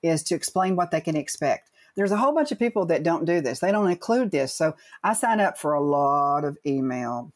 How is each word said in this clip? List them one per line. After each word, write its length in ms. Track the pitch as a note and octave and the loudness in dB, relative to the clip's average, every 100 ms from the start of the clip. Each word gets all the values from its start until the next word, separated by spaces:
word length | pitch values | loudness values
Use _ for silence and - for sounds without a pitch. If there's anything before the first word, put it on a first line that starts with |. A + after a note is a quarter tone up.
is 200 | E3+ D#3+ | 2 0
to 120 | - E3 | 0 -4
explain 400 | - F#3 F#3 F3+ | -2 0 0 0
what 160 | F3 | 0
they 100 | D#3+ | -2
can 140 | D#3+ D#3 | -2 -4
expect. 560 | C3+ - C#3+ - _ _ _ - | -4 -2 -2 -2 _ _ _ -2
There's 160 | G3 | 0
a 60 | G#3 | 2
whole 160 | C4+ | 2
bunch 180 | D#4 D4 | 2 0
of 80 | A#3 | 0
people 260 | A#3+ A3+ F3 | 0 0 0
that 180 | D#3 | 2
don't 220 | D#3+ E3 D#3+ | 2 0 2
do 160 | F3 | 0
this. 180 | C3+ A2 | 0 -2
They 120 | F3+ | 0
don't 180 | G#3 G3+ | 2 2
include 420 | F3 - A#3+ A#3 | 0 0 0 2
this. 220 | D#3 C3+ | 0 -2
So 220 | - D#3+ D#3 - - | 0 -2 -2 -18 -6
I 100 | F#3 | -4
sign 260 | A3 A#3 A3 | -2 0 2
up 180 | G3 - | 2 0
for 160 | D3+ | -2
a 80 | D3 | 0
lot 640 | D3 C#3+ C#3+ C#3+ C#3+ C#3+ D3 | 2 2 2 2 2 0 -2
of 120 | D3 D3 | -4 -4
email 680 | C#3 C3 B2+ A#2+ A#2+ B2 | -2 -2 -4 -6 -8 -10